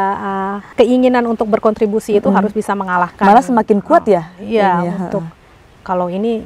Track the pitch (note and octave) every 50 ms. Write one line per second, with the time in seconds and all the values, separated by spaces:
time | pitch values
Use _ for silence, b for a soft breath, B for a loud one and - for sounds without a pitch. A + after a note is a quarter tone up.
0 | G3 G3 G3+ - G#3 G3 G3 F#3+ F#3+ G3 G3+ G#3 - - - - A#3 A#3 B3 B3+
1 | B3+ B3+ B3+ A#3+ A#3+ A#3 A3+ - A3+ G#3 A3 - - A3 G#3+ - A3+ G#3 G#3 A3
2 | - - G#3 G3+ - G#3 G3 G3 G3 G#3 - A3 G3+ - G3 G3+ F#3+ F#3 F3+ F3+
3 | F3 F3 - - G3+ G3 G#3 B3+ C#4 C#4 B3 A#3 - - G#3 G3+ - - D4+ E4+
4 | - A3 F#3+ E3+ E3 - - F#3+ G3+ G#3 A3+ G#3+ G3 F#3+ F3 F3 F3 F3 F3 F3+
5 | F3+ - - G3 E3 E3 - _ _ _ _ _ _ _ _ _ _ - F#3 F3+
6 | F3+ F3 F3+ F#3+ G#3+ A#3 A3+ A3 -